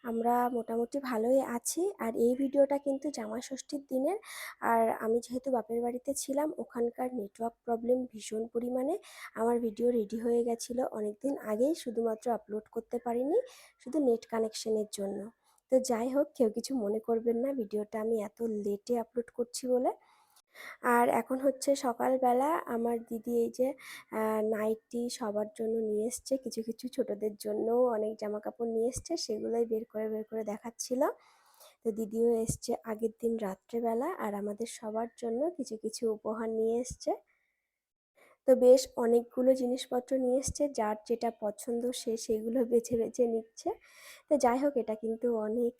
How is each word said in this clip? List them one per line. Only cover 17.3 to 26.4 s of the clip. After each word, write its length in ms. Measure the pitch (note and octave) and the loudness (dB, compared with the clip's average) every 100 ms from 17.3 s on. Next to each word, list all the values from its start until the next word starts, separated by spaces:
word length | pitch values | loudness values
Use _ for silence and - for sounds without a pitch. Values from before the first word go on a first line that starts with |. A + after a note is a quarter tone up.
| A#3 | 0
না 160 | C4 | 0
ভিডিওটা 480 | C#4 G3+ G#3 G#3 A3+ | -2 -4 -4 -4 -4
আমি 160 | A3 A3+ | -2 -2
এত 200 | G#3 _ | -2 _
লেটে 520 | A#3 G#3+ G3+ G3+ - A#3+ | -4 -2 -2 -4 -2 -2
আপলোড 300 | A3+ - A#3 | -2 -6 -6
করছি 360 | - A#3 - B3+ | -6 -6 -4 0
বলে। 240 | B3 C#4 A4+ _ _ _ _ _ - - - | 2 2 -2 _ _ _ _ _ -20 -18 -4
আর 260 | B3+ A#3+ A#3+ | 2 4 4
এখন 300 | - A#3+ C4 | 2 0 2
হচ্ছে 360 | C4+ C4 - C#4 | 2 2 0 2
সকালবেলা, 720 | C4+ A#3 B3 C4 B3+ B3 C#4+ E4+ - | 0 0 0 4 4 4 2 0 -2
আমার 320 | A#3 A#3 A#3+ | -2 0 -2
দিদি 340 | A#3 A3+ A3+ A#3+ | -4 -8 0 0
এই 120 | A#3 | 0
যে, 180 | A#3 B3+ D4 - - - | 2 0 0 -12 -18 -8
আহ, 300 | A3 A3 A3 | -2 0 2
নাইটি 680 | G#3+ G#3+ G#3+ A3 _ A#3+ A#3+ | 2 2 0 -2 _ -6 -4
সবার 380 | - A3+ G#3 G#3+ | -4 -4 -2 -4
জন্য 200 | - A3+ A3+ | -4 -2 0
নিয়ে 280 | A3 G#3 A3 | 0 0 0
এসছে, 300 | - - | -4 -2
কিছু 260 | C4+ | -2